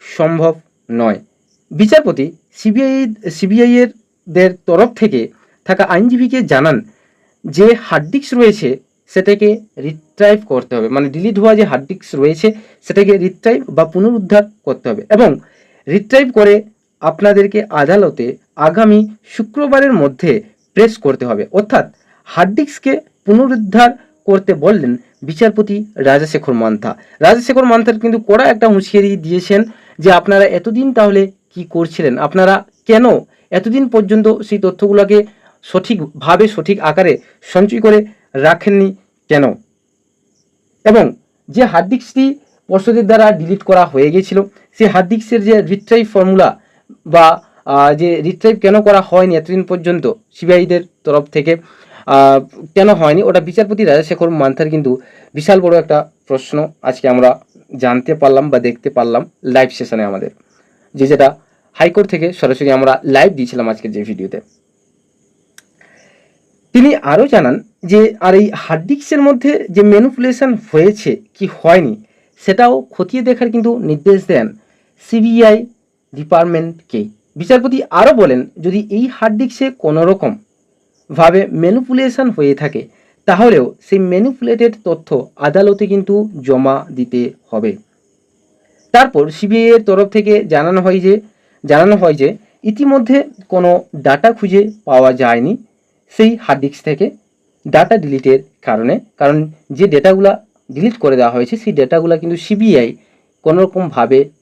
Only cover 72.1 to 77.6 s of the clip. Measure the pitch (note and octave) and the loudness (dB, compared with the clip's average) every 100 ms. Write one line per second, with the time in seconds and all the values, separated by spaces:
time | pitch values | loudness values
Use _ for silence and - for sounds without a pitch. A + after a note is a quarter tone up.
72.1 | _ _ _ - G3 A#3+ C4 B3+ - - | _ _ _ -4 2 2 0 -4 -8 -8
73.1 | B3+ B3 B3 A#3+ A#3 A3 A#3+ D#3+ D3+ G3 | -4 -4 -2 -2 -2 -2 -2 -4 -2 0
74.1 | G3 F#3+ D3 A2 - _ _ _ _ - | 0 0 -2 -2 -8 _ _ _ _ -6
75.1 | A3+ A3 A3+ A3 G#3+ A#3+ _ _ _ _ | -2 0 4 4 4 -2 _ _ _ _
76.1 | C#3 D3+ E3+ E3+ E3 E3 E3 _ - G#3+ | -16 -2 0 0 -2 -6 -12 _ -10 -10
77.1 | - _ C#3+ F3 B3+ | -14 _ -10 0 0